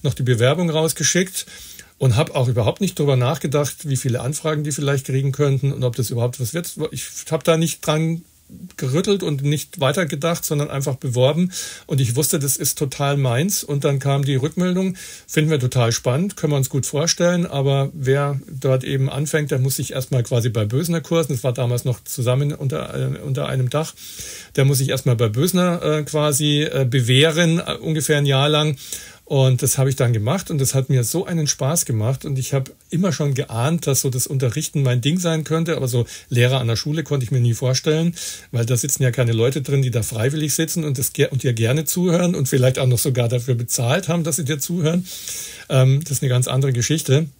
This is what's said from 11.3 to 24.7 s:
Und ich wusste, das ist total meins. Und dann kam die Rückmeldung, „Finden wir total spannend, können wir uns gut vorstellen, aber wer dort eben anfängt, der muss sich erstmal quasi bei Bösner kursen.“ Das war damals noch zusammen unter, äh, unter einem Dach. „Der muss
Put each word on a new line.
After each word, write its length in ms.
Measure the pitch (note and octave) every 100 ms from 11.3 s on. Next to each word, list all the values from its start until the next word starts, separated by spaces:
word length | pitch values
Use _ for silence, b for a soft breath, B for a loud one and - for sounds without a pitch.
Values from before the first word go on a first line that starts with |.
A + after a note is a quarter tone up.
| D#3 F3+ B B B B
Und 160 | C3+
ich 140 | A#2+ A#2+
wusste, 220 | - E3
das 200 | C#3+ -
ist 180 | D#3 -
total 400 | C#3+ - C#3+ C#3+
meins. 480 | C3 A#2+ F#3 -
Und 200 | - C#3+
dann 140 | D3 C#3
kam 280 | C#3 C#3 C#3
die 80 | C3+
Rückmeldung, 580 | D3 F3+ F3+ F3+ F#3+ F#3 B B B
„Finden 240 | D#3 D#3
wir 80 | D#3
total 320 | B2 B2+ A#2
spannend, 460 | A2+ B2+ B2+ G3 -
können 160 | D#3
wir 60 | C#3+
uns 100 | C3
gut 160 | C#3
vorstellen, 640 | - C#3+ E3 - F3 F3 E3+
aber 420 | C#3+ C#3 C#3 C#3
wer 440 | D#3+ C3 C#3 C#3+ C3+ -
dort 340 | C3 C3+ C3
eben 240 | B2+ C3+ C3+
anfängt, 440 | C3+ D3 D#3 D3
der 60 | C#3
muss 180 | C3 -
sich 160 | C3+
erstmal 300 | - B2+ C3
quasi 280 | A2+ A#2+ A#2
bei 160 | A2 G#2
Bösner 340 | B2+ E3+ E3
kursen.“ 320 | C#3 E3 D#3+
Das 100 | C3
war 100 | C3+
damals 320 | A#2+ B2 B2 C3
noch 180 | A#2+
zusammen 480 | - - A#2+ B2+ C#3+
unter, 420 | - B2+ D3+ -
äh, 260 | C3+ C3 C#3
unter 240 | C#3+ C3+ C#3+
einem 240 | C3+ B2
Dach. 240 | D3 D#3+ - B B B B B -
„Der 100 |
muss 120 | C3+